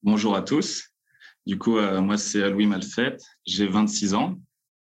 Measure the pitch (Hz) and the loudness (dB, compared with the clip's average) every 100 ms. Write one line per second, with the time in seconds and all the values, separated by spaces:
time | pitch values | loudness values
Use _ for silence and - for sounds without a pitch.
0 | 101 107 107 98 - 151 - - - _ | 2 2 2 0 0 -2 -2 -8 -12 _
1 | _ _ - _ - 98 - 113 101 95 | _ _ -20 _ -6 -2 0 2 2 0
2 | 98 107 - 104 98 98 104 95 - - | 0 0 -2 0 0 2 2 2 -4 -2
3 | 131 135 - _ - 92 101 101 104 - | -2 -4 -18 _ -8 -2 0 2 2 0
4 | 101 101 170 185 - _ _ _ | 0 0 -2 -6 -14 _ _ _